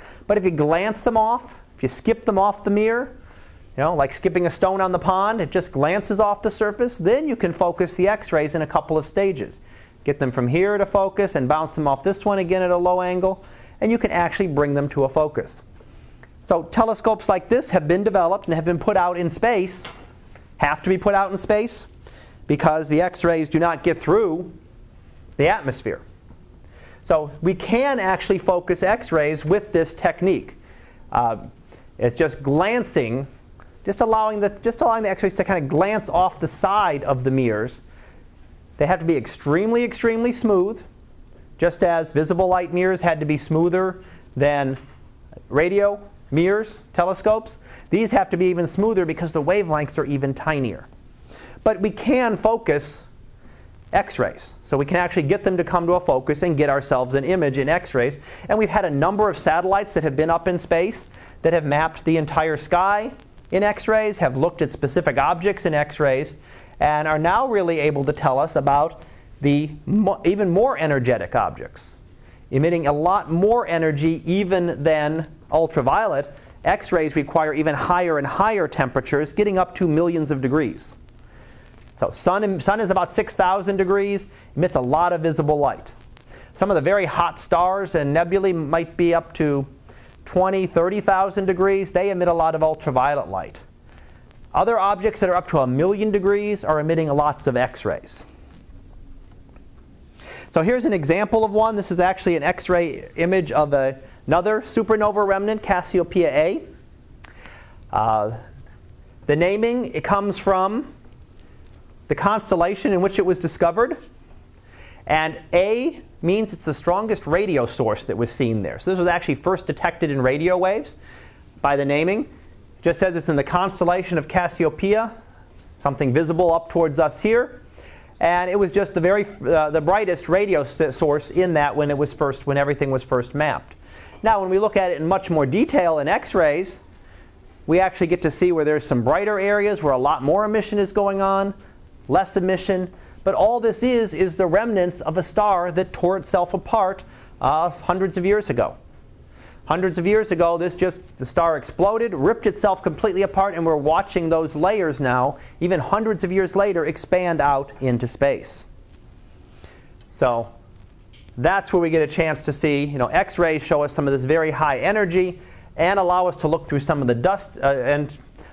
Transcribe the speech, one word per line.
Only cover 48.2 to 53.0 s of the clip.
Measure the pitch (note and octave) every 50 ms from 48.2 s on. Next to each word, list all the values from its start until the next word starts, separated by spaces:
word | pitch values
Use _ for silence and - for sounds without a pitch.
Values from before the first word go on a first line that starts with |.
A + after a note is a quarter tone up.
| F#3+ -
to | - E3+
be | F#3
even | F#3 F3+ E3+ F3
smoother | D#3+ - - G3+ A3 A3+ F#3+ F3+
because | D#3 D#3 - F3 D#3+ D3
the | D#3+ D3
wavelengths | D3 F3+ G#3 G3+ E3 D#3 D3+ D3+ C#3 - -
are | C#3+
even | C#3+ C#3+ C#3 C3+ C#3 C3+
tinier. | - - D#3+ D#3 C#3+ C3 A2+ F2+ C#2+ - - - - - - - - - - - - - - - - -
But | A3 A3 F3
we | F#3+ G#3+
can | - - - A3 D4 B3+ B3+ A#3 G#3+ E3+
focus | - A3 A3+ - - - D3 D3 C#3+ - - -